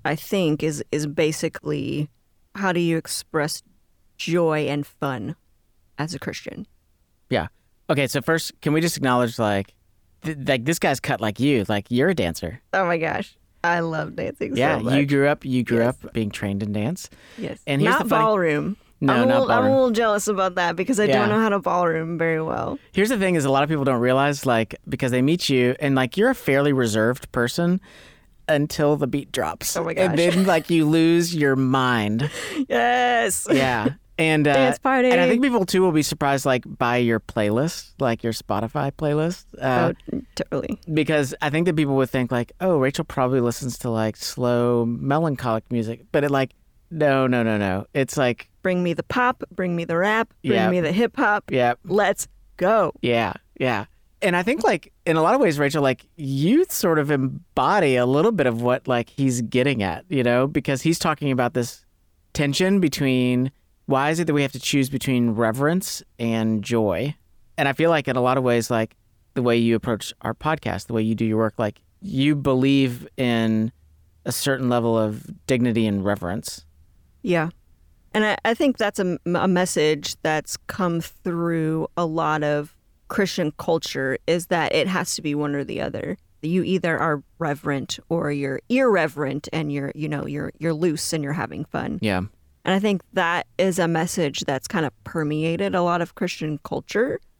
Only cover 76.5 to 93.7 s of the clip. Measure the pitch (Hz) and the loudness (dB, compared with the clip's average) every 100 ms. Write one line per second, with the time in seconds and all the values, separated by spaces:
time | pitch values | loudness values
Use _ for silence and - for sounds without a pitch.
76.5 | - - _ - _ _ _ 214 170 160 | -14 -18 _ -20 _ _ _ -2 0 0
77.5 | - _ _ _ _ _ 214 214 - 226 | -8 _ _ _ _ _ 0 0 0 -2
78.5 | 233 285 - 208 - 180 175 175 175 190 | 2 0 2 -2 0 -2 -2 -2 0 2
79.5 | 180 180 165 151 151 - - 156 156 - | 2 2 2 0 0 -4 -6 -2 -2 -4
80.5 | - - - 180 170 - - 180 170 170 | -12 -12 -4 -2 -2 -6 -10 -6 -2 -2
81.5 | 165 156 160 156 - 170 160 156 151 151 | 0 -2 -2 -4 -4 -4 -2 -2 0 0
82.5 | 147 147 _ _ _ - - 190 - 156 | -2 -4 _ _ _ -8 -2 -2 0 -4
83.5 | - - 165 - 139 135 131 - 170 170 | -4 -2 -2 -2 -4 -4 -4 -2 -2 0
84.5 | 170 151 156 180 185 175 - 151 147 151 | -2 2 0 0 -2 -4 -6 -4 -2 -2
85.5 | 143 131 - - - 147 196 _ _ 156 | -4 -6 -6 -6 -8 -10 -10 _ _ -2
86.5 | 180 170 185 175 156 160 147 - - 165 | -2 0 -2 0 -2 -2 -2 -6 -8 -6
87.5 | 147 151 139 - - - 170 151 143 139 | -4 -4 -4 -6 -12 -6 -4 -2 -4 -4
88.5 | 135 - 247 262 190 151 143 139 139 - | -6 -2 2 4 4 2 -2 -4 -4 -6
89.5 | 160 147 143 139 - 151 143 143 143 - | -6 -4 -4 -6 -6 -6 -6 -6 -8 -8
90.5 | - 160 156 175 147 - 160 143 156 - | -6 -4 0 0 0 -4 -4 -4 -4 -6
91.5 | - 156 156 120 - 107 92 98 _ _ | -8 -8 -6 -6 -4 -2 -2 -4 _ _
92.5 | _ 180 190 208 190 - 190 170 170 - | _ -2 0 0 -2 -4 -2 0 -2 -4
93.5 | - 190 | -2 0